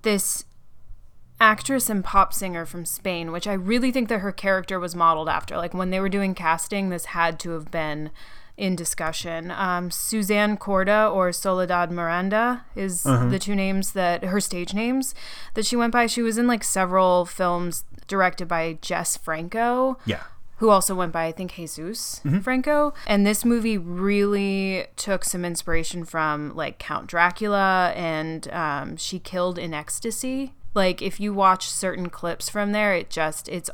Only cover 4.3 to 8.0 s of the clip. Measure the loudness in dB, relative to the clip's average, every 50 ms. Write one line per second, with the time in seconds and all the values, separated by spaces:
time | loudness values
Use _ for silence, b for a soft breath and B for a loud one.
4.3 | -6 -2 0 2 2 2 0 -2 -4 -4 -4 -4 0 4 4 4 4 4 0 0
5.3 | -2 -2 -2 -4 -4 -4 -4 -2 -2 -2 -2 0 0 0 0 0 0 0 0 0
6.3 | -2 0 2 2 2 2 0 -4 -2 -2 -2 -2 -2 -4 -6 -6 0 0 0 0
7.3 | 0 -2 -6 -6 -6 -6 -6 -4 -4 -4 -2 -2 -4 -4